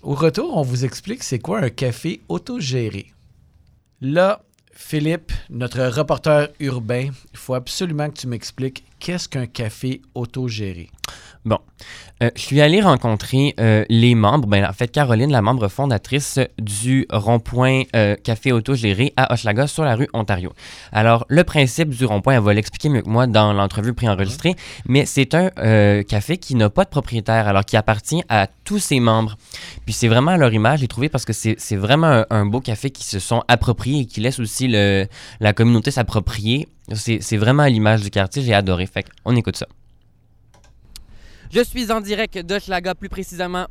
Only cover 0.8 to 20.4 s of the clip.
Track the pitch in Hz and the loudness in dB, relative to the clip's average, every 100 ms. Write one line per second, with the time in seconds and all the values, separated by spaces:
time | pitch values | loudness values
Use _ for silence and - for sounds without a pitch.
0.8 | 131 - - 240 - 120 127 214 131 - | -4 -6 -12 -10 -6 -6 -4 -2 -2 -2
1.8 | 127 120 160 196 _ 175 - 247 143 127 | -6 -4 -8 -8 _ -8 -6 -8 -4 -4
2.8 | 113 98 - _ _ _ _ _ _ _ | -4 -8 -14 _ _ _ _ _ _ _
3.8 | _ _ 131 156 190 - _ _ _ _ | _ _ -2 2 2 0 _ _ _ _
4.8 | - 156 151 165 - - - 123 123 123 | -6 -2 -2 -4 -4 -8 -8 -8 -6 -2
5.8 | 127 120 151 151 - 147 147 - 139 127 | -2 -2 -2 -2 2 2 2 -4 -6 -6
6.8 | 110 123 135 131 - - - 127 123 - | -4 -4 -6 -10 -20 -20 -6 -6 -6 -6
7.8 | 185 151 147 143 127 117 - - 131 131 | -4 -4 -6 -6 -10 -8 -10 -8 -8 -8
8.8 | _ _ - 175 - 139 120 - 110 - | _ _ -8 -8 -6 -6 -6 -6 -8 -6
9.8 | 127 131 _ - 117 135 127 107 101 87 | -8 -8 _ -10 -8 -6 -6 -6 -8 -10
10.8 | 82 - - - - - 110 110 _ _ | -16 -14 -14 -14 -20 -10 -2 -2 _ _
11.8 | - - - - 117 - - 139 147 180 | -20 -20 -20 -2 -2 -2 0 4 6 6
12.8 | 196 127 120 107 - 131 139 - 113 107 | 4 4 2 -2 -2 0 0 2 2 4
13.8 | 104 113 120 117 104 143 107 101 98 95 | 4 4 4 4 4 2 2 2 0 -2
14.8 | 123 - 143 110 139 135 101 127 101 - | -4 0 2 2 2 2 2 0 -2 -2
15.8 | 139 107 - 139 139 - - - 110 101 | -2 -2 -2 -4 -2 -2 -2 -4 -8 -4
16.8 | 120 135 - 107 101 117 110 120 127 131 | 0 0 0 -2 2 0 0 0 2 2
17.8 | 127 117 104 104 - 110 135 120 110 135 | 0 0 2 0 -4 -4 0 0 0 -2
18.8 | 113 95 131 - 131 120 113 107 143 - | 0 0 0 0 0 0 -2 0 -2 -2
19.8 | 151 113 143 117 104 95 | -2 0 -2 -2 -2 -4